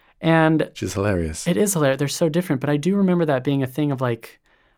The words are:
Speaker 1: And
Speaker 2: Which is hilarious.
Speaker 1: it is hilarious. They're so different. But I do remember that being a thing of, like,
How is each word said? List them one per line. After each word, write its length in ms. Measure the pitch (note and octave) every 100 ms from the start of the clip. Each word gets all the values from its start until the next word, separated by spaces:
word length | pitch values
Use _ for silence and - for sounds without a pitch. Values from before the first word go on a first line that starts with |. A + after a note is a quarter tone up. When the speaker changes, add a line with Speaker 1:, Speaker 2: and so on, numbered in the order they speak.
| _ _
Speaker 1:
And 400 | E3 E3 D#3+ D#3+
Speaker 2:
Which 200 | - -
is 100 | F#2+
hilarious. 520 | F#2+ G#2 F#2 D#2+ E2 E3+
Speaker 1:
it 120 | F#3
is 160 | G#3
hilarious. 260 | E3+ C#3 C3+
They're 80 | C#3+
so 220 | - E3
different. 320 | E3+ F3+ C3
But 80 | C#3+
I 80 | D3
do 180 | E3+ G3+
remember 300 | F#3+ F3 D#3
that 180 | C3
being 180 | C#3+ C#3
a 60 | B2+
thing 240 | D3+ D3
of, 80 | C3
like, 400 | B2+ A#2 - - _ _ _